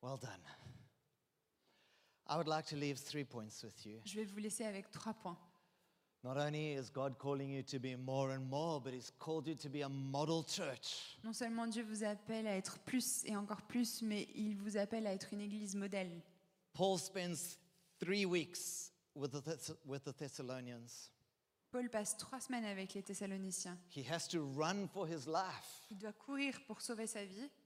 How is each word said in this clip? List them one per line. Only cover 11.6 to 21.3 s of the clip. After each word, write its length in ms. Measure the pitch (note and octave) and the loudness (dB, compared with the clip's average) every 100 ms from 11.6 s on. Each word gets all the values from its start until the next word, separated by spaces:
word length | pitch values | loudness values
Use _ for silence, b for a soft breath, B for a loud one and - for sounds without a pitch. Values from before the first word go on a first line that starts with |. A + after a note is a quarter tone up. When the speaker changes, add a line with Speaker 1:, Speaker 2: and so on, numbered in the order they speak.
| A3+ | 2
Speaker 2:
Dieu 180 | A3 | 0
vous 200 | A3 G#3+ | 0 2
appelle 420 | G#3+ G#3 G#3+ A3 A3 | 2 0 -2 0 2
à 120 | F#3+ | 2
être 200 | F#3+ - | 0 -6
plus 440 | - B3+ A#3+ - - | 2 2 4 2 2
et 120 | G#3 | 0
encore 240 | G3+ G#3 | 0 -4
plus, 400 | - B3 A#3 - | 0 4 4 4
mais 260 | A3 G#3 - - | 2 2 0 0
il 220 | G#3+ G#3 | 2 2
vous 180 | G3+ G#3 | 2 2
appelle 320 | G3+ A3+ A3 | 4 2 2
à 60 | |
être 180 | F#3+ - | 0 -2
une 80 | G3+ | -4
église 340 | G#3 G#3+ G#3 G3 | -2 -2 -2 0
modèle. 460 | G3 G3 F#3 E3+ - - _ _ _ | 0 0 -2 -4 -12 -20 _ _ _
Speaker 1:
Paul 260 | - F#3+ F#3 | 4 6 6
spends 580 | - G3 F3 E3 - - - _ _ _ | 2 0 0 0 -2 -8 -16 _ _ _
three 260 | E3 G3+ G3 | 4 6 8
weeks 680 | F3 D3+ - - - - _ _ - | 6 4 -2 -4 -4 -6 _ _ -4
with 160 | C#3 | -2
the 100 | C#3 | -2
Thess-, 340 | D3 D#3 - D#3 C#3+ | -2 -2 -4 -8 -4
with 180 | C#3 | -4
the 120 | C#3+ B2+ | -4 -6
Thessalonians. 960 | C#3+ - B2+ C3 B2 A#2+ A#2 - - _ _ | -6 -4 -4 -4 -4 -8 -10 -12 -14 _ _